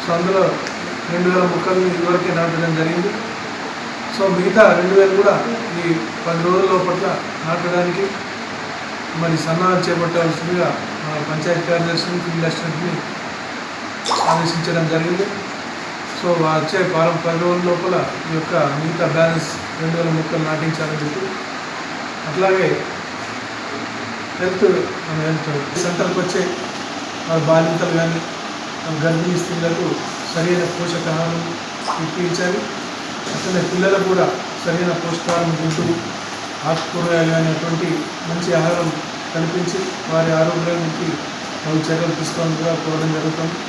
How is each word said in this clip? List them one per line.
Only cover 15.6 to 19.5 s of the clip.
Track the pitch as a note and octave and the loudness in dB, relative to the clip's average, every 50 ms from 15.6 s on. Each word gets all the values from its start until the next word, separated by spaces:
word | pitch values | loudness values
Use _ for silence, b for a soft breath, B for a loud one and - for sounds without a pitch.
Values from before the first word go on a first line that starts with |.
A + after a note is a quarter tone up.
| - - - - - - - - - - - - | -8 -8 -8 -8 -8 -10 -8 -8 -8 -8 -8 -4
So | - F3 F3 E3 D#3+ | 0 2 2 4 4
వచ్చే | D#3 D#3 D#3 C#3+ - - F#3+ F3 - - | 4 4 2 0 2 2 2 2 2 4
వారం | D#3+ E3 F3 E3+ E3 - | 4 4 4 4 2 0
పది | E3+ E3 E3 F3 | 0 0 2 2
రోజుల | F3 F3 F3+ F3 F3+ | 2 2 2 2 2
లోపల | F3 E3+ F3+ F#3 F3+ E3 C#3 - - - - D#3+ | 2 2 2 0 0 0 0 -2 -4 -6 -6 -2
ఈ | D#3+ | -2
యొక్క | D#3+ D#3+ - F3+ D#3+ D3 C#3 C#3+ D3 | -2 -2 0 2 2 2 2 2 0
మిగతా | D#3 D#3+ - E3 E3+ D#3 D3 | -2 -2 0 0 0 2 4
బ్యాలెన్స్ | D#3+ E3 E3 E3 D#3+ - - | 4 4 4 4 0 -2 -4